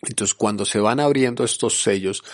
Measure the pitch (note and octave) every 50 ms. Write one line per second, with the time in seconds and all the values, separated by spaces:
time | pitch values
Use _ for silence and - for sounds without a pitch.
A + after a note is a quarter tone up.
0 | - - - - G#2 F#2 - - A2+ G#2+ G#2 G2+ G2+ - - G#2+ G#2 G#2+ B2 C#3+
1 | D3 C#3+ C#3+ C3+ C3 B2 A#2+ A#2+ B2+ A2+ - - A#2+ A2 - - - A2+ G2+ G2
2 | F#2+ F#2+ G2 - - -